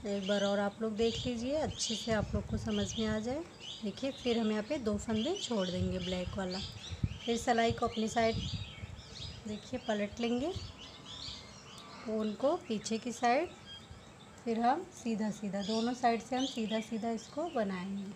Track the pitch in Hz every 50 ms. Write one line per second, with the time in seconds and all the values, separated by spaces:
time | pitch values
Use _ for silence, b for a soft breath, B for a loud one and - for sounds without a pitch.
0 | - 208 202 202 190 190 202 202 196 202 202 202 202 202 - - 226 220 214 202
1 | 226 233 220 - - 254 247 226 233 262 285 311 285 202 - - - - 226 202
2 | - 233 226 208 196 - - 208 196 - - 214 - 226 208 202 202 196 - 226
3 | 220 214 214 214 214 240 262 302 349 - - - - - - - 220 202 196 -
4 | 262 277 262 - - 247 233 233 226 214 214 214 208 - 294 302 233 214 208 202
5 | - - 220 214 220 294 381 403 - - 240 202 185 180 175 180 180 185 180 185
6 | 175 185 185 180 180 180 - 208 190 185 180 190 196 - - - - - - -
7 | - - - - - 240 233 226 - - 233 226 226 233 233 - 240 226 - 220
8 | 220 214 - 240 226 226 226 - - - - - - - - - - - - -
9 | - - - - - - - - - 208 214 208 - - - 240 - - 214 208
10 | 208 202 - - 233 233 240 247 269 339 381 - - - - - - - - -
11 | - - - - - - - - - - - - - - - - - - - -
12 | - 226 220 220 214 214 202 - 254 277 330 349 359 - 226 208 - - 226 220
13 | - 247 226 - - 240 240 285 339 349 - - - - - - - - - -
14 | - - - - - - - - - 240 226 220 233 240 277 349 370 - - -
15 | - 240 226 190 214 214 190 - 214 202 180 202 196 185 220 226 226 240 254 247
16 | - 240 233 220 - - 254 254 262 269 - 240 220 196 220 220 214 - 233 220
17 | 208 233 233 220 - - - 285 320 349 302 247 214 196 190 180 180 196 196 196
18 | 196 196 202